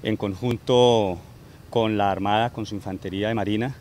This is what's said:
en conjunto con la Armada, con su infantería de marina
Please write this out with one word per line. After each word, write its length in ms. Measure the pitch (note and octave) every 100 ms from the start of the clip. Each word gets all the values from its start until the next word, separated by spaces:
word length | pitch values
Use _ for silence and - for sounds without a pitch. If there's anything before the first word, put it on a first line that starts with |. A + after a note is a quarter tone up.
en 140 | A#2 A2
conjunto 1000 | G#2 F#2+ B2 A#2 - B2 B2 A#2 G2 F2 - - - - -
con 280 | A#2+ A2+ G#2
la 120 | G2+
Armada, 400 | F#2 G2 G#2+ A#2
con 160 | A#2 G#2+
su 80 |
infantería 540 | G#2 G2 F#2+ F#2+ F#2+ G#2
de 60 |
marina 400 | A2+ G2 G#2+ B2 C3